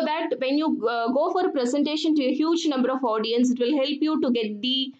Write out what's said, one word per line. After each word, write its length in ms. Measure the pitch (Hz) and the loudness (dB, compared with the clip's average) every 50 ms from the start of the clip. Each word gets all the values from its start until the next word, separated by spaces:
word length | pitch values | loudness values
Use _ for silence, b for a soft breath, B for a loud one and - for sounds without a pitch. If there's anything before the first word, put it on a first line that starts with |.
| - | 0
that 340 | 311 302 330 330 320 - - | 0 -2 -2 -2 -4 -4 -2
when 200 | 262 262 277 294 | -2 0 0 0
you, 280 | 311 311 - - 208 | 0 0 0 0 0
uh, 240 | 226 240 233 233 233 | 0 0 0 0 0
go 200 | 247 277 311 370 | 2 2 2 2
for 160 | 349 370 359 | 2 0 0
a 40 | 349 | 0
presentation 640 | - 269 247 240 277 285 294 294 302 311 330 330 302 | 0 0 -2 0 0 0 0 0 0 0 0 0 2
to 80 | 302 262 | 2 2
a 100 | 254 254 | 0 0
huge 340 | 294 302 320 339 330 330 | 0 0 0 0 0 0
number 240 | 311 277 262 247 247 | 0 0 0 0 0
of 120 | 262 262 269 | 0 0 -2
audience, 460 | 233 214 220 208 226 233 240 247 254 | -2 0 0 0 0 2 2 2 2
it 100 | 247 247 | 2 2
will 160 | 240 240 302 | 0 0 2
help 220 | 277 269 285 302 - | 0 0 0 -2 0
you 200 | 302 311 311 311 | 0 0 0 2
to 100 | 302 262 | 2 2
get 300 | 247 233 220 214 214 208 | 2 0 0 -2 -4 -4
the, 320 | 208 254 262 262 262 269 B | -2 -2 -2 -2 -2 -6 B